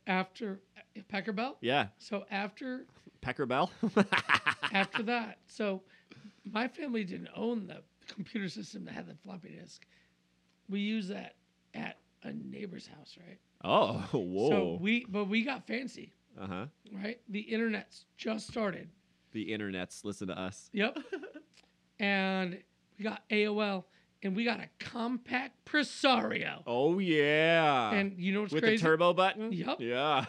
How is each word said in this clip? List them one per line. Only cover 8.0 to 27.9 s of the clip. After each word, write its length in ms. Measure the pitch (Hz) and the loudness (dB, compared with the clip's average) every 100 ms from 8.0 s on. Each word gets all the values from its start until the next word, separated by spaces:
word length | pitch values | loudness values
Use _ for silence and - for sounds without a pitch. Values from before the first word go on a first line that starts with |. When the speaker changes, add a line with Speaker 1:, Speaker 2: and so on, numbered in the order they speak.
| - | -18
Speaker 1:
computer 400 | - 175 220 190 | -12 -8 -6 -6
system 360 | 220 196 208 170 | -6 -12 -12 -12
that 80 | |
had 140 | - 170 | -12 -12
the 80 | 151 | -16
floppy 260 | 196 185 - 156 | -16 -16 -14 -18
disk. 260 | 143 - - _ _ _ _ _ _ _ - | -18 -20 -20 _ _ _ _ _ _ _ -8
We 100 | 196 | -2
used 280 | 208 220 185 | 0 -2 -4
that 240 | 202 - - _ _ _ | -8 -10 -16 _ _ _
at 240 | - - - _ _ | -10 -8 -10 _ _
a 100 | - | -10
neighbor's 520 | 71 - - - - - | -10 -10 -10 -10 -12 -16
house, 300 | - - - 170 | -20 -20 -20 -20
right? 120 | - _ _ | -20 _ _
Speaker 2:
Oh, 300 | 92 170 117 - 95 | 2 4 4 0 -2
<laughs> 40 | |
whoa. 380 | - 90 95 131 | -2 -2 0 4
Speaker 1:
So 280 | 110 180 87 | 4 2 0
we, 260 | 196 240 240 | 0 0 -2
but 160 | 196 196 | -4 0
we 180 | 226 | 0
got 220 | 240 254 - | 0 -6 -6
fancy. 480 | 226 269 - - _ _ - | -6 -6 -12 -18 _ _ -12
Speaker 2:
Uh-huh. 280 | 95 90 135 _ - | -8 -6 -8 _ -16
Speaker 1:
Right? 260 | 196 208 240 - | -10 -8 -10 -8
The 100 | 208 | -8
internet's 640 | 214 220 226 208 - - _ - | -4 -2 -2 -2 -8 -20 _ -8
just 320 | 226 220 - | -6 -4 -6
started. 420 | 240 208 165 190 _ _ _ _ | -4 -2 -4 -12 _ _ _ _
Speaker 2:
The 100 | 110 95 | -6 -4
internet's, 520 | 107 101 92 90 - 104 | -2 -2 -4 -6 -8 -8
listen 220 | 98 95 | -6 -6
to 120 | 90 | -4
us. 300 | 92 - - | -6 -8 -8
Speaker 1:
Yep. 280 | 196 220 311 | -2 -2 -2
Speaker 2:
<laughs> 40 | - 349 294 320 - _ _ _ _ - | -8 -10 -10 -18 -20 _ _ _ _ -2
Speaker 1:
And 580 | 202 196 190 190 185 185 - _ _ - | 0 2 2 0 -2 -4 -14 _ _ -8
we 60 | |
got 180 | 214 208 - | -6 -6 -2
A 180 | 214 208 | 2 2
O 120 | 208 | 2
L, 260 | 208 190 - _ _ _ | 0 -2 -6 _ _ _
and 120 | 196 190 | -4 0
we 80 | |
got 160 | 233 - | 0 -2
a 80 | - - | -6 -12
Compaq 680 | - 240 233 247 - 254 277 _ | -10 -4 -4 -4 -2 -4 -4 _
Presario. 1000 | - 302 269 - 277 240 - - 156 143 - | -2 0 0 2 4 6 4 -2 -4 -6 -2
Speaker 2:
Oh, 340 | 120 147 185 | 2 4 4
yeah. 920 | 185 156 147 151 160 165 151 131 113 | 4 6 6 6 6 6 6 6 4